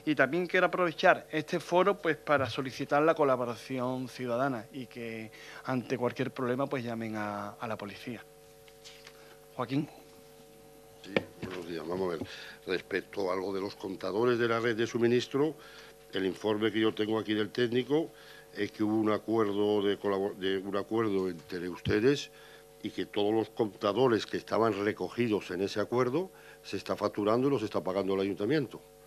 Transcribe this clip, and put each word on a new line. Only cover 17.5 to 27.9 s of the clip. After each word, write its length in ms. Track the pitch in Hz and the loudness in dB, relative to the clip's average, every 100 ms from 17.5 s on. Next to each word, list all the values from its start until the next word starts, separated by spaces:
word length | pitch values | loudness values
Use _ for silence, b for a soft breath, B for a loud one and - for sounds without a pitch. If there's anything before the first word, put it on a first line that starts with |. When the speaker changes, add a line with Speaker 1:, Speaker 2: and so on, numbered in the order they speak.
| - 120 123 123 147 156 - B B B - | 0 0 2 2 2 0 -8 B B B -6
Speaker 2:
es 160 | 101 | -4
que 120 | - | 0
hubo 140 | 107 110 | 2 4
un 140 | 107 | 4
acuerdo 680 | 104 - 113 104 101 104 104 | 2 2 2 2 4 4 4
de 160 | 101 95 | 2 0
colabor-, 380 | 101 98 101 - | 0 0 0 -2
de 240 | 95 95 | -2 -2
un 180 | 98 98 | -2 -4
acuerdo 500 | 95 113 110 95 92 | 0 0 2 2 0
entre 400 | 82 - 90 90 | -4 -8 -8 -6
ustedes 600 | 85 - 104 123 143 - B B B B - | -6 0 4 4 2 -2 B B B B -10
y 80 | 110 | -8
que 160 | - 90 | -6 -4
todos 260 | 107 104 | 0 2
los 160 | 110 - | 2 0
contadores 800 | - 110 92 104 104 131 104 - | 0 -2 0 0 4 6 4 2
que 100 | 90 | -6
estaban 480 | - 101 113 98 104 | -2 2 2 2 0
recogidos 640 | - 90 120 120 98 - | 0 -4 0 0 0 -2
en 140 | 90 | -2
ese 160 | 98 104 | -2 -2
acuerdo 500 | 101 120 123 147 190 - B B | 0 2 2 0 -4 -10 B B
se 160 | - 98 | -8 -8
está 180 | - 95 | -4 -2
facturando 520 | 101 - 101 117 139 | 0 2 2 4 4
y 20 | |
los 140 | 131 | 2
está 200 | 107 101 | 0 -2
pagando 300 | 87 | -2